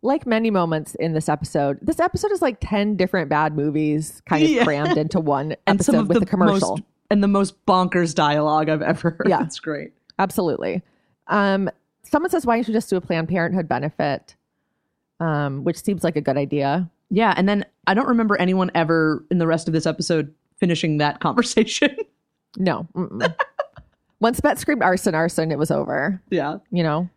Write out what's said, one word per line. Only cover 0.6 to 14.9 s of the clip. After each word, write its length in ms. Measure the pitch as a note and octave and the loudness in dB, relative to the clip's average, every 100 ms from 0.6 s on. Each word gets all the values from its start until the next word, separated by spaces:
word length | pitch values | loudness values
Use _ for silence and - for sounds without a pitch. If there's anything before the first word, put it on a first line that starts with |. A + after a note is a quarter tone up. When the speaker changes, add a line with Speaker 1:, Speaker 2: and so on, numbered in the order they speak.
| E3+ D#3 - - | 0 -2 -4 -4
Speaker 1:
in 180 | E3 | -2
this 140 | D#3+ D#3+ | -2 0
episode, 520 | D3+ - D#3 C#3+ C#3+ | -2 -2 0 0 -2
this 180 | - D#4+ | -4 0
episode 320 | F4 - G#4 | 0 0 -2
is 100 | G4 | 0
like 160 | D4+ G#3+ | -2 -2
ten 340 | - G#3 G#3 G3 | -4 0 0 0
different 340 | F3+ F#3+ D3 | 0 0 0
bad 260 | D3+ D#3 D3+ | 0 2 0
movies 680 | D3 D3+ D3+ D3+ D#3 - - | -2 0 0 -2 -4 -14 0
kind 160 | D3 | 4
of 60 | D#3 | 4
Speaker 2:
Yeah. 140 | C#4+ | 4
Speaker 1:
crammed 340 | D#3+ C#3+ D3+ E4+ | 2 0 0 0
into 220 | D#3 F#3 | 0 -2
one 360 | D#3 C#3 D3+ - | 0 0 -2 -4
Speaker 2:
<laughs> 60 | - | 0
And 160 | G3 | 0
some 120 | F#3+ - | 2 2
Speaker 1:
episode 60 | |
Speaker 2:
of 40 | G#3 | 2
Speaker 1:
with 80 | F3 | 0
Speaker 2:
the 40 | |
Speaker 1:
a 20 | G3+ | 0
commercial. 400 | F#3+ G3+ G3 C3+ | 2 4 4 0
Speaker 2:
most, 120 | F#2+ - _ _ | -4 -8 _ _
and 140 | G#3 | 2
the 40 | G3+ | 2
most 380 | G3 G3 - - | 2 0 -4 2
bonkers 480 | F#3 F3+ F3+ E3+ | 2 2 0 0
dialogue 560 | D3 D3+ D3 D3+ D3+ D#3 | 2 2 2 2 2 0
I've 120 | D#3 | 0
ever 280 | - D#3+ E3+ | 0 0 -2
heard. 160 | D#3+ - | 0 0
Speaker 1:
Yeah. 160 | F#3 | 2
Speaker 2:
It's 160 | D#3+ - | 0 -6
great. 320 | - D3 D3+ _ _ - | -10 -10 -10 _ _ -4
Speaker 1:
Absolutely. 640 | F#3+ - F3 C3 F2+ F3+ - _ _ _ - | -2 0 -2 -2 -4 -6 -8 _ _ _ -2
Um, 420 | G#3 G3+ G3 F#3+ - _ _ | 0 2 0 -2 -6 _ _
someone 260 | - - F4 | -2 0 0
says, 160 | E4+ A#3+ | 0 2
"Why 100 | A3+ | 0
don't 100 | A#3 | 2
you 60 | |
just 160 | G#3+ - | -2 0
do 60 | F#3+ | -4
a 60 | |
Planned 260 | - E3 D#3+ | -2 -4 0
Parenthood 400 | F3+ E3 F#3 D#3+ | -2 0 -2 -2
benefit?" 680 | B2 C#3+ - D3+ C3+ - _ _ _ _ _ _ | -2 -4 -2 -2 -2 -8 _ _ _ _ _ _